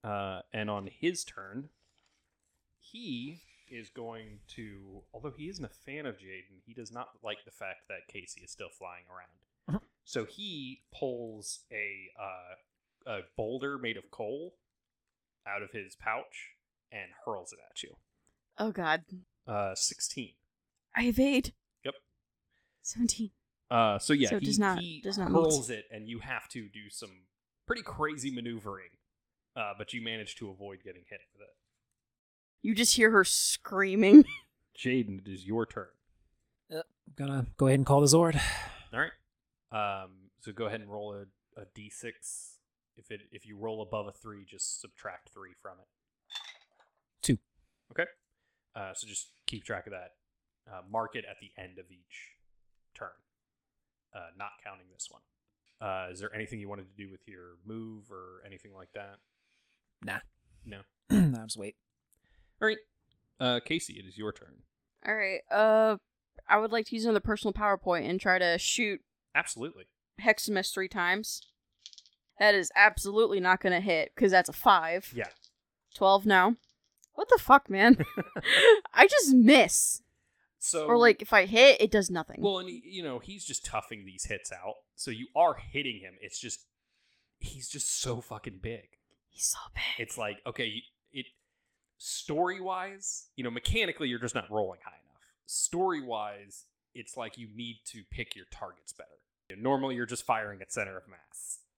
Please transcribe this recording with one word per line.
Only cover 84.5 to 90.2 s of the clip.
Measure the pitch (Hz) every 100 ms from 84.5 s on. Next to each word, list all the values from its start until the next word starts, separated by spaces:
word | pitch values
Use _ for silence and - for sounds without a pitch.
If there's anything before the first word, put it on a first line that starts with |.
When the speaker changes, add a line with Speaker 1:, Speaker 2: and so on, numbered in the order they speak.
Speaker 1:
out. | 90 95 - _ -
So | -
you | 110 127 -
are | 170 139
hitting | - 139 139 107
him. | 92 95
It's | 101 -
just, | 113 - _ _ _ _ _ _ _ _
he's | - 139 123
just | 143 - -
so | 131 120
fucking | - 104 - 95
big. | 113 113 - _ _ _ _
Speaker 3:
He's | - -
so | - -
big. | - - - 113
Speaker 1:
It's |
like, | -